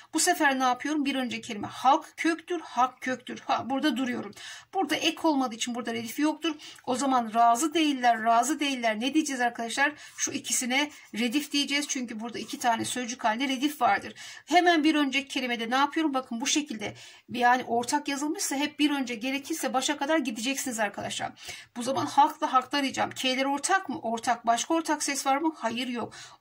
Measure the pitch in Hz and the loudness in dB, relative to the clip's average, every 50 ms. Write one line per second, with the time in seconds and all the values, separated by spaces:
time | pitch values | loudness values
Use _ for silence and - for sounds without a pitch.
0 | - - - 320 - 359 349 349 320 285 269 262 262 254 247 247 - 277 311 302 | -12 -4 -2 0 2 2 2 4 4 2 2 4 2 2 2 0 -2 -2 0 0
1 | 269 277 254 262 254 233 214 226 - - 226 208 208 - - - - 254 294 311 | 0 0 0 -2 -2 -2 -4 -8 -8 -8 -8 -8 -8 -10 -6 2 4 6 6 6
2 | - - - - - 320 339 330 - - 349 320 - - - 233 254 - - - | 2 -4 -8 -2 0 0 0 -2 -4 -6 -6 -6 -6 -4 0 2 2 2 0 -4
3 | - 254 254 254 - - 226 220 - - 233 226 220 220 269 269 285 302 240 226 | -4 -4 -4 -4 -6 -10 -12 -8 -2 -2 -2 -2 0 -2 -2 0 0 0 0 0
4 | 269 247 240 220 202 202 - - - - - - - _ - 381 370 285 311 285 | -2 -2 -4 -6 -8 -10 -14 -16 -16 -16 -16 -18 -14 _ -2 -2 0 0 0 0
5 | - 330 320 - - 330 302 269 254 - 220 220 - 247 233 247 226 233 226 233 | 0 -2 -2 2 0 2 2 2 0 -2 -4 -6 -6 -6 -6 -6 -6 -4 -6 -6
6 | 226 233 - - 285 311 302 302 - 330 302 302 - - - - - - 254 233 | -6 -6 -4 0 0 0 0 0 -4 -4 -4 -4 -12 -18 -20 -12 -6 -4 -2 0
7 | 285 269 262 247 233 220 208 233 233 233 233 240 302 311 302 339 311 294 277 254 | 0 2 2 2 2 2 4 6 6 6 6 6 2 0 2 2 2 2 2 2
8 | 247 240 233 220 220 233 226 233 240 247 311 285 302 277 269 247 233 226 220 214 | 4 4 4 4 4 4 4 4 4 2 0 0 0 -2 -2 0 0 0 0 0
9 | 233 269 277 311 - - 269 247 247 240 233 - 233 233 226 277 285 294 294 - | 0 0 2 2 0 0 0 0 0 0 0 -2 -8 -4 0 2 2 0 0 -4
10 | - - - - - 294 - 240 - - - - 262 233 254 269 294 294 - - | -18 -16 -8 -6 -4 -4 -4 -4 -4 -2 -2 -2 0 0 0 0 0 -2 -6 -14
11 | - - - 208 240 240 214 294 294 - - 285 285 - 277 285 285 - - 269 | -18 -10 -4 -2 -2 0 0 -2 -2 0 -2 -2 0 0 -2 -2 -2 -2 -4 -6
12 | 247 220 240 214 226 240 - 196 220 - - 269 - 240 226 226 214 - - 254 | -6 -6 -8 -8 -10 -10 -8 -10 -10 -10 -8 -2 2 2 2 2 0 -4 -4 -4
13 | 254 220 247 - - 226 214 233 277 269 269 240 269 294 294 - 240 220 202 185 | -4 -6 -6 -2 0 0 0 0 0 -2 0 0 0 0 0 2 2 2 2 2
14 | - 226 - - - - - - - - 294 359 339 359 339 320 277 311 302 302 | -2 -8 -14 -14 -16 -18 -18 -14 -4 4 4 6 6 6 6 6 4 4 4 4
15 | 294 269 247 277 277 - - 285 254 240 240 220 233 220 247 269 285 285 - 320 | 2 2 0 -2 -4 -2 -4 -4 -2 -2 -2 -2 -2 0 2 2 2 2 0 0
16 | 320 302 262 262 254 - 240 226 269 277 - 311 294 - 226 214 208 - - - | 0 0 0 -2 -4 -4 -6 -4 -2 0 0 0 0 -2 -8 -8 -8 -10 -10 -12
17 | - - - - _ - 214 254 240 240 247 254 226 - 226 233 240 240 294 285 | -18 -20 -20 -20 _ -10 -2 2 4 4 4 4 2 0 -2 -2 0 0 -2 -2
18 | 294 294 277 262 294 302 349 403 - - 294 269 294 294 - - 294 294 294 277 | 0 -2 -4 -2 -2 -4 -4 -2 -4 -2 -2 -2 -2 -2 0 2 2 2 2 0
19 | 262 233 247 214 214 262 269 277 269 - 330 311 - 262 214 262 262 - 294 294 | -2 -4 -6 -6 -4 -4 -4 -4 -4 -6 -6 -4 -4 -2 0 0 0 0 -2 -2
20 | 277 277 320 330 254 254 214 233 214 269 269 269 - 269 233 220 214 202 - - | 0 0 0 0 0 -2 -4 -4 -4 -4 -2 -2 -4 -4 -2 -2 -2 -2 -2 -6
21 | - 208 - - - - - - - - - - - - - 240 240 247 269 - | -8 -6 -6 -6 -6 -8 -10 -12 -16 -16 -16 -16 -16 -16 -10 -8 -4 -2 -2 -2
22 | 302 277 - - 285 339 - - 311 254 254 254 254 - - - 269 262 214 220 | -2 0 6 6 6 6 4 0 -2 2 2 2 2 2 -2 0 0 0 0 -2
23 | 208 208 - - - 254 254 262 269 277 277 277 277 - 381 381 381 - 240 220 | -2 -2 -2 -2 -2 0 0 2 0 0 0 0 2 2 2 2 2 -2 -8 -6
24 | - 226 226 226 - 262 233 233 - 226 233 233 - - 330 330 320 320 302 294 | -4 -4 -4 -2 0 -2 -2 0 2 2 2 2 2 0 0 0 2 0 -2 0
25 | - 302 277 269 - 269 269 277 330 320 311 - - 226 226 233 262 247 247 233 | 0 -2 -2 -2 0 0 2 2 2 0 -2 -2 -4 -4 -2 -2 -4 -4 -4 -6
26 | 214 - - - - - - _ | -6 -8 -10 -16 -18 -20 -16 _